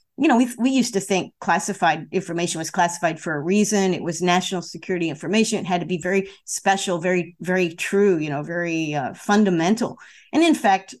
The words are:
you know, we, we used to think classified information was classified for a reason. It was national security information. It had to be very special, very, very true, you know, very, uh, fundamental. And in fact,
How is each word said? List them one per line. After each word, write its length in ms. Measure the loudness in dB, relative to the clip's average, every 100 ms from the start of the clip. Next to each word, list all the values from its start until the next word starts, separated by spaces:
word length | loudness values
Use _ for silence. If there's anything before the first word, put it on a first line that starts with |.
| _ 0
you 100 | 4
know, 80 | 4
we, 140 | 2 0
we 100 | 0
used 240 | 2 2 -2
to 40 |
think 340 | 0 -2 -2 -8
classified 680 | 0 0 0 0 0 0 -4
information 480 | -6 -4 -4 -2 -4
was 100 | -6
classified 520 | 0 0 0 -4 -2
for 120 | -6
a 60 | -4
reason. 540 | 2 2 4 2 2
It 100 | 0
was 180 | -4 -2
national 420 | 2 2 0 -6
security 460 | -8 -12 -6 -4 -4
information. 500 | -4 0 2 2 0
It 60 | -2
had 140 | -4
to 80 | -2
be 140 | -4
very 280 | 0 0 -2 -12
special, 560 | -12 -4 0 0 0 -2
very, 380 | 0 0 -2 -8
very 300 | -2 0 0
true, 480 | -2 -2 4 4 2
you 120 | 0
know, 140 | -6
very, 500 | -6 -4 -2 -2 -2
uh, 200 | -4 -4
fundamental. 840 | -6 0 4 4 4 2 0 -2 -8 -20 -20 -4
And 100 | 2
in 120 | 4 4
fact, 380 | 2 2 -2 -20